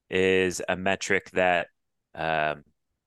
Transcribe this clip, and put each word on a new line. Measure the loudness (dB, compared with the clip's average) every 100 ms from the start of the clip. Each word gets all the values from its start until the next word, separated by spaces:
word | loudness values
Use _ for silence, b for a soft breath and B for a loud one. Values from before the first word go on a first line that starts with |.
| _
is | 0 2 2 2 -2 -4
a | -2
metric | -2 -2 -2 -2 -2
that, | 0 2 2 -2 _ _ _ _
um, | -8 -4 0 -2 -4 -12 _ _ _